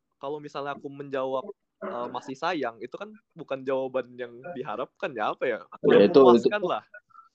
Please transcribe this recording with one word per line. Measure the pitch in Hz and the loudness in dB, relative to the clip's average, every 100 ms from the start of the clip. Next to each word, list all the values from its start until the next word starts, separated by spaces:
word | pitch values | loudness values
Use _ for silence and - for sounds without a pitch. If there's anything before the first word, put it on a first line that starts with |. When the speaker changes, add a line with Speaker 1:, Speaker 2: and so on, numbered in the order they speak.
| _ _ | _ _
Speaker 1:
kalau | 139 151 | -12 -12
misalnya | 147 147 143 135 | -12 -12 -10 -10
aku | 143 | -12
menjawab, | 139 143 135 131 131 208 - _ _ | -14 -8 -6 -4 -4 -8 -14 _ _
eh, | - 120 123 | -12 -10 -8
masih | 123 - 131 | -10 -12 -8
sayang, | 165 170 120 113 | -6 -4 -6 -8
itu | 113 - | -14 -14
kan | 208 214 _ | -16 -20 _
bukan | 165 139 135 | -16 -10 -8
jawaban | 131 135 131 131 123 123 | -4 -4 -2 -6 -6 -10
yang | 120 120 156 | -14 -14 -14
diharapkan | 135 120 107 139 - 190 | -12 -10 -8 -10 -10 -10
ya, | 120 113 | -4 -6
apa | 170 143 | -4 -4
ya? | 107 | -6
Speaker 2:
Ya, | - - | -8 -4
Speaker 1:
Kurang | 110 98 | 4 6
Speaker 2:
itu, | 101 139 | 8 8
Speaker 1:
memuaskan | 127 120 - 208 | 10 8 4 -2
Speaker 2:
itu. | 180 | -4
Speaker 1:
lah. | 113 - - _ _ _ | -6 -8 -20 _ _ _